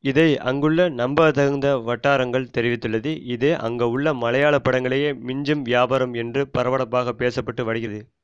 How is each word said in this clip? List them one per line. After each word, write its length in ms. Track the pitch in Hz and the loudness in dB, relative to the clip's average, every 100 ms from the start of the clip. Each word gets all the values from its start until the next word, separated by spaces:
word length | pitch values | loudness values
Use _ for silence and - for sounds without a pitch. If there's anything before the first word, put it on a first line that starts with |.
இதை 360 | 139 135 165 143 | 2 4 4 4
அங்குள்ள 520 | 127 139 151 160 180 | 0 0 2 2 2
நம்பத்தகுந்த 880 | 127 123 147 160 135 139 143 139 135 | 0 0 4 4 4 2 2 0 0
வட்டாரங்கள் 720 | 113 120 139 139 123 127 123 - | -2 -2 2 2 2 -2 -2 -2
தெரிவித்துள்ளது. 640 | 120 120 113 110 131 156 | 0 -2 -2 -2 -2 -6
இது 340 | 127 120 135 165 | -6 0 0 0
அங்க 320 | 113 120 120 | -2 -2 0
உள்ள 240 | 123 151 | 0 0
மலையாள 460 | 135 117 127 147 147 131 | 0 0 2 2 2 2
படங்களையே 500 | 127 127 131 147 135 123 | 0 0 0 -2 -4 -8
மிஞ்சும் 340 | 131 143 151 | -6 -2 -2
வியாபாரம் 520 | 123 123 123 131 127 | 2 2 2 2 0
என்று 340 | 120 117 131 139 | -4 -4 -4 -2
பரபரப்பாக 680 | 127 123 131 123 123 123 | -2 0 0 0 -2 -2
பேசப்பட்டு 500 | 113 123 123 113 113 | -2 -2 -2 -6 -6
வருகிறது. 460 | 117 113 113 104 - _ | -4 -4 -6 -10 -14 _